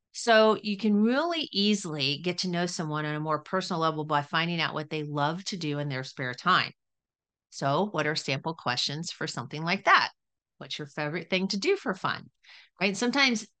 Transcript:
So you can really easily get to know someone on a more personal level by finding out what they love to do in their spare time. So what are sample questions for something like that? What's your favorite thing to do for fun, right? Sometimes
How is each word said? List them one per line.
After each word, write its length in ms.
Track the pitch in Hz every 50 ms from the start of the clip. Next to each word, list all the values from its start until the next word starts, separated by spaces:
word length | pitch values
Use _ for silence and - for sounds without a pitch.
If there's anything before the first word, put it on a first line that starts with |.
| _ _
So 460 | _ - - 240 226 220 220 220 208 -
you 140 | - 208 208
can 260 | 196 - 214 208 202
really 460 | 214 226 247 277 320 349 339 320 294 -
easily 720 | - 190 202 208 214 202 - 175 151 151 135 135 143 143
get 160 | 160 180 180 175
to 100 | - 185
know 180 | 175 170 175
someone 400 | 180 175 - 170 156 151 151 151
on 80 | 151 151
a 60 | 151
more 200 | 151 156 151 147
personal 400 | 143 - - 190 180 180 185 165
level 240 | 160 160 151 151 151
by 180 | 151 151 147
finding 380 | 139 - - 160 165 170 175 165
out 140 | 156 151 -
what 160 | 151 156 151
they 120 | 160 156
love 400 | 151 147 147 147 143 147 165 180 196
to 100 | - 214
do 220 | 180 160 151 143 143
in 100 | 147 147
their 160 | 135 131 131
spare 300 | - - - 135 127 120
time. 380 | - - 175 185 156 117 - - _ _ _ _ _ _ _ _ _ _ _ _ _ _ _
So 380 | - - 151 135 139 156 190 208
what 140 | 208 156 147
are 100 | 151 156
sample 380 | 147 - - 135 139 - 165 165
questions 560 | - - 135 123 123 - - 143 151 170 -
for 160 | - - -
something 360 | 151 - 139 117 127 - 147
like 240 | 160 165 185 202 -
that? 240 | 330 381 269 127 - - _ _ _ _ _ _ _ _ _
What's 200 | 143 139 - -
your 100 | 151 143
favorite 420 | - - 151 147 151 175 165 -
thing 180 | 190 185 185 190
to 80 | -
do 200 | 196 196 330 403
for 180 | 392 - 247 190
fun, 340 | 190 - 135 - - - - _ _ _ - - - - _ _ _
right? 160 | 180 202 196
Sometimes 500 | 196 247 247 247 285 277 262 240 214 - - _ _